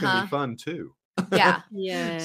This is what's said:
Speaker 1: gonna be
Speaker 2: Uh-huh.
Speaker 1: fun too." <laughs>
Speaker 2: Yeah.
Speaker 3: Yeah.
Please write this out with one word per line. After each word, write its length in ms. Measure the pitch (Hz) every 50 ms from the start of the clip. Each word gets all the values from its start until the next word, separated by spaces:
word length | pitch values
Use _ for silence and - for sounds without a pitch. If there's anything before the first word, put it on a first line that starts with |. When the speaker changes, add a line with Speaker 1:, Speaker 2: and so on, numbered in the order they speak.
Speaker 1:
gonna 140 | 208 196 185
be 40 | 185
Speaker 2:
Uh-huh. 80 | 202
Speaker 1:
fun 300 | 185 143 143 139 120 117
too." 380 | - - 151 170 139 80 - - _ _ _ _
<laughs> 160 | 190 185 -
Speaker 2:
Yeah. 280 | 196 208 185 185 - 170 - _
Speaker 3:
Yeah. 460 | 214 196 190 185 180 175 170 170 165 165